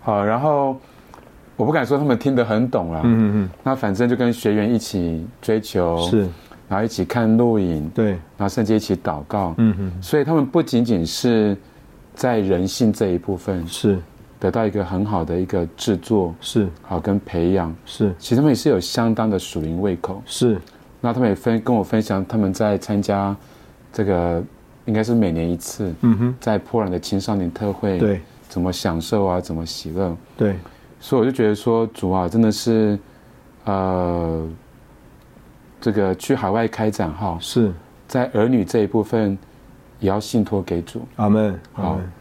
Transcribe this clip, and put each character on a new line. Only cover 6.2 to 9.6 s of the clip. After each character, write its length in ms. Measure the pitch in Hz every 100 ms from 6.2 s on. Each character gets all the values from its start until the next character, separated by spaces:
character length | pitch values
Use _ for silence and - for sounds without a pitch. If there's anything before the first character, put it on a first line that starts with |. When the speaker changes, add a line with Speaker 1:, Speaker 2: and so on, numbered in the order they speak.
| 95 82 - - -
Speaker 1:
然 100 | 98
后 60 |
一 40 | 113
起 160 | -
看 320 | 87 120 113 113
录 220 | 120 110
影。 300 | 92 80 76
Speaker 2:
对。 160 | - 107 90 - -
Speaker 1:
然 20 |
后 100 | 101
甚 160 | 110
至 100 | 107
一 40 | 110
起 180 | - 92
祷 260 | - 76
告。 300 | 73 107 90
Speaker 2:
嗯 160 | 85